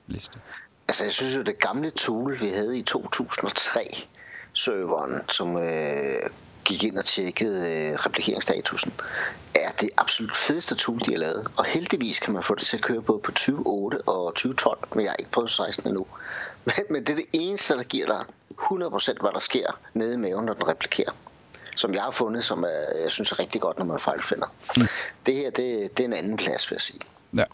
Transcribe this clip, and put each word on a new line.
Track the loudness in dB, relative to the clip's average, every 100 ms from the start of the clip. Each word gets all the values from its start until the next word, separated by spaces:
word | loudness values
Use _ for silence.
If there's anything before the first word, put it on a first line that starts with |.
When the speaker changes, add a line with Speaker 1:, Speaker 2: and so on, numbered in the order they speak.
| -12
Speaker 1:
liste. | -8 -8 -12 -16 -18 -18 _ -2
Speaker 2:
Altså, | 0
jeg | 0
synes | 0 0 0
jo, |
det | 0 0
gamle | 4 4 2
tool, | -2 0 0 0 0
vi | 0
havde | 0 0 0
i |
to | 0 -2 -2
tusind | -4 -2 -2
og | -2 0
tre, | 0 0 -2 -8 -12 -16 -18 -16 -6
serveren, | -2 0 2 2 0 0 -2 0
som, | 0 2 0
øh, | 0 0 0 0 0 -2 -4 -8 -20 -4
gik | -2 2
ind | 0 0
og |
tjekkede, | -2 0 -2 0 0 2 0
øh, | 0 0
replikeringsstatusen, | 0 0 0 0 0 2 2 0 -2 -2 -4 -6 -4 -4 -6 2
er | 2 2
det | 0 0 4
absolut | 4 2 -2 -2
fedeste | 0 0 0
tool, | 0 0 0
de | 0
har | 0
lavet. | 0 -2 -4 0
Og |
heldigvis | 2 2 0 0 0 0
kan | 0
man | 0
få | 0
det | 0
til | 0 0
at |
køre | 0 0
både | 2 2
på | 2
tyve | -2 0 0 2
otte | 0 0 0 0
og | 0 0
tyve | 0 -2
tolv, | 2 2 2 -2
men | 0
jeg | 0
har | 0
ikke | -2
prøvet | 0 2
seksten | 0 0 -2 -2
endnu. | -2 -4 -8 -10 -8
<laughs> | -8 -6 -2
Men, | 0 2
men | 0
det | 0
er | -2
det | 0
eneste, | 0 2 0 2
der | 0
giver | 0 -2 0
dig | 0 -2 -12 -18 -2
hundrede | 0 0 0
procent, | 0 0 2
hvad | 2
der | 0
sker | 0 0 0 -4 -4
nede | -2 0
i | 0
maven, | 0 0 0
når |
den | 0 0
replikerer. | 0 -2 -2 -2 -4 -12 -20 -20 -20 -10 -2
Som | 0
jeg | 0
har | 0
fundet, | 0 0 2
som | 0 0
er, | 0 0 0 0
jeg | 0
synes | 0 0
er | 0
rigtig | 0 0
godt, | 0 0
når |
man | -2 0
fejlfinder. | 0 0 0 -2 -2 -6 0 4
Speaker 1:
Mm. | 4 2 -6 -4 0
Speaker 2:
Det |
her, | 2 2
det, | 0 0 0 0 0
det |
er |
en | 0
anden | 0 -2 -2
klasse, | 0 -2 -2
vil |
jeg | -2
sige. | -4 -6 -16 -20 -4 0
Speaker 1:
Ja. | 0